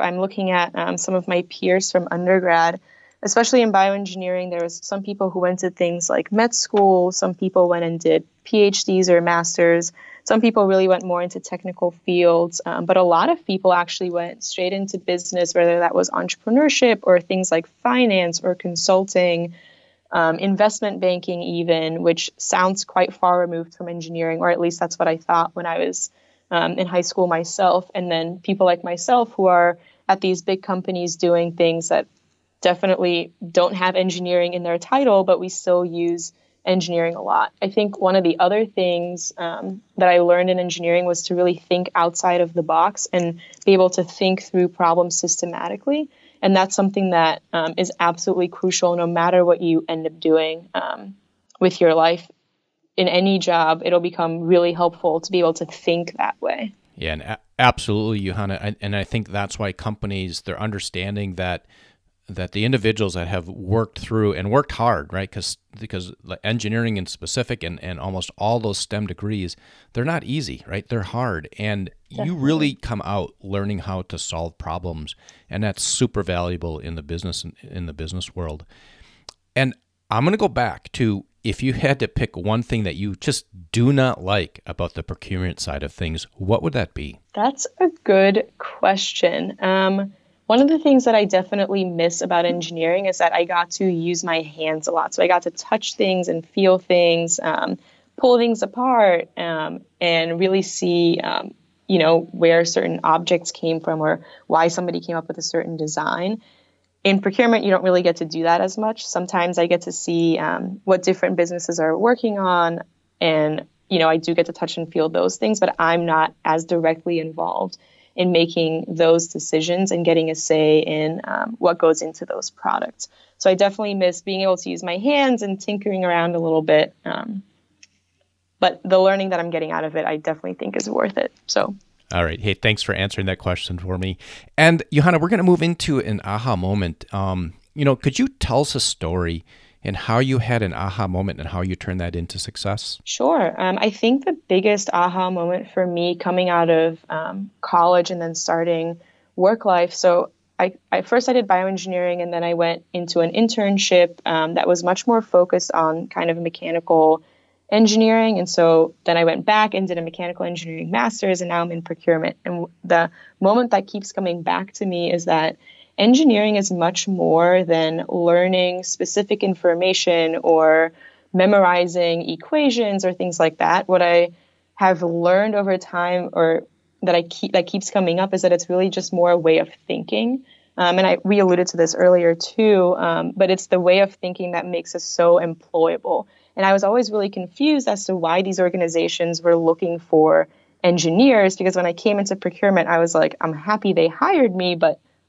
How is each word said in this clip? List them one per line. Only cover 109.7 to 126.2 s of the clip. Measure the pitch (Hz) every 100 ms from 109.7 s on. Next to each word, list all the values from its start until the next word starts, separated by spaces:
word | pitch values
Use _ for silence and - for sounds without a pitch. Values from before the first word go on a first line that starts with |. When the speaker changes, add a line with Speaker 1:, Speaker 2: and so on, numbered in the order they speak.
| 175
Speaker 1:
to | 175
see, | - - 170 165 160
um, | 156 - 185 190
what | - 185
different | 185 185 180 180
businesses | 175 175 - 165
are | 160 165
working | 226 247 226 202
on, | 190 175 170 170 - _ _ _
and, | 170 156 151 156 - _ _
you | 175
know, | 160
I | 160
do | 165
get | 165 -
to |
touch | - 165 -
and | 165
feel | 165 160
those | 165 180 -
things, | 220 214
but | 185 -
I'm | 165 170 170
not | 160 160 -
as | 160 160
directly | 165 170 160 160 175 165
involved | 160 160 165 87 190 - _ _ _ -
in | 180
making | 170 170 170 160 160 -
those | 165 165 170 165
decisions | 165 - 160 160 180 190
and | 170
getting | 170 165 160
a |
say | 156 - 156 156 156
in, | - 156 156 165
um, | - - - 226
what | 175 170
goes | 160 160
into | 170 - 165
those | 95 -
products. | - - - - - - _ _ _
So | 196
I |
definitely | 185 202 202 208
miss | 196 180 175
being | 202 190
able | 190 185
to | 185
use | 170
my | 185 180
hands | 240 294 269 240
and | 202 196
tinkering | - 208 208 190
around | 180 170